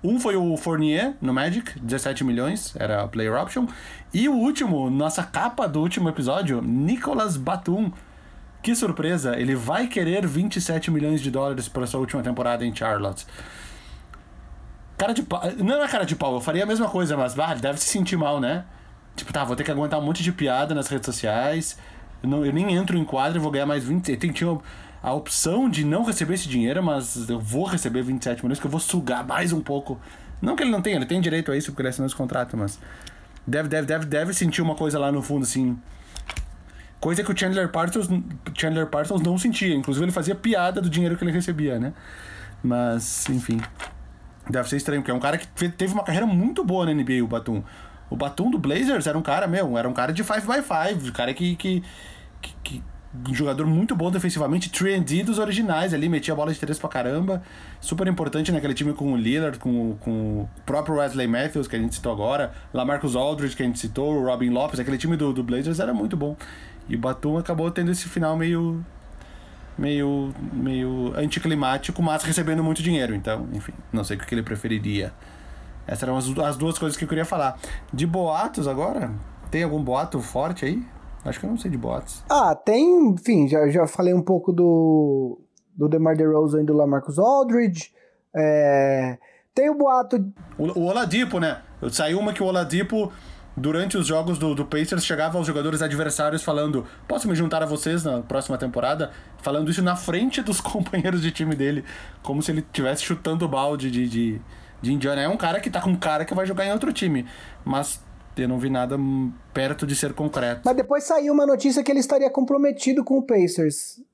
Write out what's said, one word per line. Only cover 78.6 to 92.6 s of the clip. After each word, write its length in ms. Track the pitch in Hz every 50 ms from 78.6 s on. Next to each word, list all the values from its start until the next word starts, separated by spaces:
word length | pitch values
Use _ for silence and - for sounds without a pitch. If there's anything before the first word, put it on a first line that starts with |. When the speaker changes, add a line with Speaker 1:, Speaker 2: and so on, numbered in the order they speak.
| 151 139
Speaker 1:
agora, 440 | 135 131 156 202 247 269 175 117 107 107 - - - - - -
tem 140 | - 160 170
algum 200 | 165 147 151 143
boato 380 | 127 123 131 160 165 - 135
forte 420 | 113 - - 127 139 170 180 180 -
aí? 200 | 135 175 240 247 - - - - - - - -
Acho 140 | 139 127 -
que 60 | -
eu 40 | 196
não 80 | 226 226
sei 120 | - 190
de 80 | 151 123
boatos. 460 | 113 58 62 - - - - - - -
Speaker 2:
Ah, 260 | - 285 262 - 156
tem, 540 | - - - 214 240 302 349 359 359 311 226
enfim, 380 | 190 175 - - 233 180 147 135
já, 200 | 147 156 151 147
já 180 | 143 180 165
falei 280 | 156 - - 185 180 180
um 80 | 180
pouco 320 | 175 180 190 175 - - 180
do, 840 | 170 180 175 165 165 165 160 156 156 151 147 139 135 131 123 120 - - _ _ _ _ _ _
do 140 | 170 147 151
DeMar 260 | 151 160 160 160 160
DeRozan 460 | 156 156 156 156 151 156 151 147 156
e 40 | 151
do 80 | 151 151
LaMarcus 460 | 151 147 143 139 139 135 - 139 151
Aldridge. 720 | 190 233 269 277 269 240 226 240 240 208 175 160 156 - _ _ - _ _ _ _ _ _
É, 840 | 156 156 151 151 151 147 143 143 139 139 139 135 135 131 127 123 123 _ - _ _ _ _ _
tem 160 | - 269 302
o 60 | 302 294
boato 380 | 294 269 254 254 247 254 254 233 190 196 - - - - - -
Speaker 1:
O, 220 | 151 165 180 180
o 60 | 170
Oladipo, 540 | 175 196 233 247 175 156 226 254 - - 180
né? 220 | 165 160 135 - - - - - - 123
Saiu 280 | - - 156 151 165 190
uma 120 | 208 208
que 100 | 196 -
o 40 | 202
Oladipo, 640 | 185 185 180